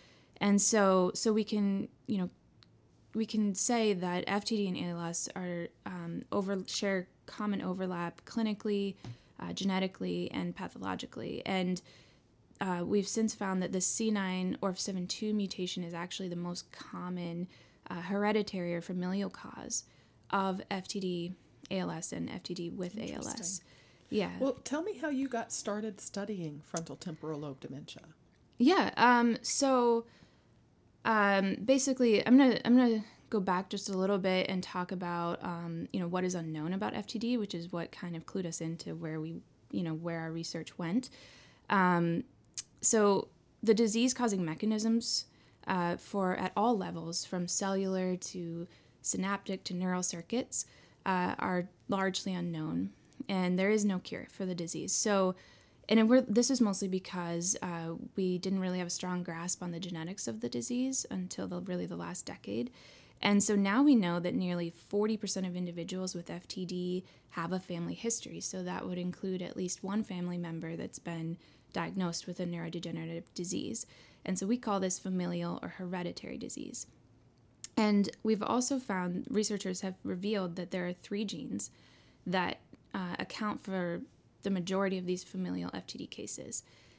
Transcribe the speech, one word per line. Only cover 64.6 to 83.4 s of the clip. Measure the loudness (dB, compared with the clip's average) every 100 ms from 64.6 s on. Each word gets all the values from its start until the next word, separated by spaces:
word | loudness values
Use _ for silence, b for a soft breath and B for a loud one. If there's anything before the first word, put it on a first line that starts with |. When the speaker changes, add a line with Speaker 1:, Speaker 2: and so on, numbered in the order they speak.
| -2
Speaker 1:
forty | -8 -2 2 2 0
percent | -2 -2 -2
of | -4
individuals | -4 -4 -4 -4 -4 -6
with | -8
F | -10 -8
T | -8 -4
D | -2 -2 -2 -4 B B
have | -6 -2
a | -4
family | -4 -6 -6
history. | -4 -2 -2 -4 -8
So | -6 -6
that | -4 -4 -4
would | -4
include | -4 -4 -4 -4
at | -4 -4
least | -4 -4
one | -4 -2
family | -2 -4 -4 -4
member | -6 -6 -6 -6
that's | -8 -8
been | -8 -6 -6 -8 B B B
diagnosed | -6 -4 -2 -2 -2 -8
with | -6
a | -4
neurodegenerative | -4 -6 -6 -6 -6 -6 -8 -10 -8
disease. | -4 -4 -4 -8 -10 B B B -4
And | -2
so | 0
we | -2
call | 0 0
this | 0 -2
familial | -2 -2 -2 -2 -4 -4
or | -8
hereditary | -10 -8 -4 -6 -6 -10 -8
disease. | -8 -8 -8 -10 -12 -18 -20 -20 -20 _ _ _ -6 2
And | 4 6 4 0
we've | 0 2
also | 2 2 2 -2
found, | -2 -2 -2 -4 -2
researchers | 0 0 -2 -4 -4
have | -6 -6
revealed | -6 -4 -2 -2 -2 -6
that | -6
there | -4 -4
are |
three | -6 -6 -4
genes | -4 -6 -6 -6 -8 b b b b b -2
that, | -2 -2 -6 -12 -20 _
uh, | -6 -6 -6
account | -6 -4